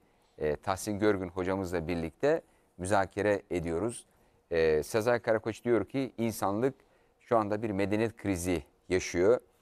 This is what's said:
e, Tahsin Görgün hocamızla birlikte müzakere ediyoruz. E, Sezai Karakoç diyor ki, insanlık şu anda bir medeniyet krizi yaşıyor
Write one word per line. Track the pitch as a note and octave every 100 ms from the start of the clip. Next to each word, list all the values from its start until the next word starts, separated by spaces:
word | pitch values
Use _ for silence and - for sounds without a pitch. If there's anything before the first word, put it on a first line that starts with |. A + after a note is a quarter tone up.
| _ _ _ -
e, | D2+ D2
Tahsin | - F#2+ - G2+
Görgün | G#2+ G2 F#2
hocamızla | F2+ F2+ F#2+ F#2 F2 D#2+
birlikte | F2 E2 - C#3 D#3+ - _ _ -
müzakere | F#2 G2+ F#2+ - G2+ G2+ -
ediyoruz. | F2 E2 E2 A2 A#2+ - _ _ _ _
E, | E2+ D#2+ D#2
Sezai | D2 A2+ A2 A#2+
Karakoç | A2+ A2+ A#2 G#2 A#2+
diyor | A#2 G2
ki, | C3+ C3 -
insanlık | A2+ G#2 G2 G2+ C3 - _ _ _ _
şu | - A#2
anda | G#2 G#2
bir | A2+
medeniyet | G2 G2 G#2 A2+ -
krizi | G2+ F#2 F2+ E2+ - _ _
yaşıyor | F#2 - F2 F#2 B2+ - _